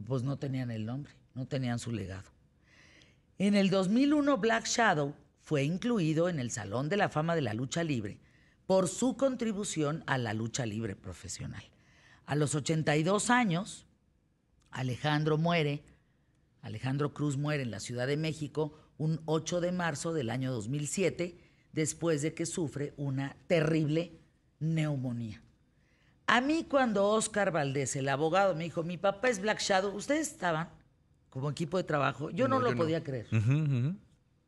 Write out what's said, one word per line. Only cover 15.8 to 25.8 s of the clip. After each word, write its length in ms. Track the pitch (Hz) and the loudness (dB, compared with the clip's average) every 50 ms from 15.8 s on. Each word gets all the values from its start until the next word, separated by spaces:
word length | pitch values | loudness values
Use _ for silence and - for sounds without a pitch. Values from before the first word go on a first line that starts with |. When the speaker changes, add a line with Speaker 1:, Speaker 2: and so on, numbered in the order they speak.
| - - - _ _ _ _ _ _ _ _ _ _ _ _ _ | -8 -14 -20 _ _ _ _ _ _ _ _ _ _ _ _ _
Speaker 1:
Alejandro 520 | - 107 104 107 127 135 135 143 147 143 - | -12 -12 -10 -6 -4 -2 -2 0 -2 -2 -2
Cruz 240 | - 147 151 135 135 | -2 -2 -2 -2 -2
muere 260 | 147 151 151 143 131 | -2 -2 -2 -2 -4
en 80 | 117 | -6
la 80 | 101 101 | -6 -8
Ciudad 260 | - - 120 120 123 | -8 -8 -6 -4 -2
de 120 | 135 143 151 | 0 0 0
México 600 | 160 160 143 - 151 135 - 147 156 147 - - - _ _ - | 0 -2 -4 -4 -8 -6 -4 -4 -4 -4 -6 -10 -20 _ _ -4
un 240 | 156 156 160 151 - | -2 0 0 -2 0
ocho 360 | 151 156 160 160 - 180 175 | 0 -2 -2 0 -2 -2 0
de 100 | 170 180 | 0 0
marzo 420 | 180 180 175 165 143 131 - 165 165 | 0 0 0 -2 -2 -2 -4 -2 -2
del 160 | 156 123 110 | -2 -2 -2
año 220 | 117 131 131 131 | -2 -2 -2 -2
dos 160 | 131 113 98 113 | -2 -4 -4 -4
mil 200 | 139 147 147 139 | -4 -4 -4 -4
siete, 520 | - 196 190 151 - - 175 180 - - - _ _ _ _ _ | -2 0 0 0 0 0 -4 -6 -8 -12 -20 _ _ _ _ _
después 500 | - 160 156 151 160 - 165 170 160 143 | -4 -2 -2 -2 -2 -2 0 2 2 2
de 120 | 143 156 156 | 0 -2 -2
que 100 | - 165 | -4 -4
sufre 480 | 165 - 190 165 127 - 135 147 143 - - | -4 -4 -4 -4 -4 -4 -6 -8 -8 -6 -6
una 400 | 143 139 131 135 139 139 - - - - | -4 -4 -2 -2 -4 -6 -8 -10 -2 2
terrible 720 | 180 160 151 156 160 156 156 143 151 165 175 - - - - _ _ _ _ _ _ - | 2 4 4 4 2 2 2 2 2 0 -2 -2 -8 -18 -20 _ _ _ _ _ _ -6
neumonía. 840 | 147 160 165 160 151 151 147 131 127 127 120 117 117 110 95 - - - _ _ _ _ _ _ | -2 0 0 0 0 0 0 -2 -2 -4 -4 -4 -6 -8 -10 -12 -16 -20 _ _ _ _ _ _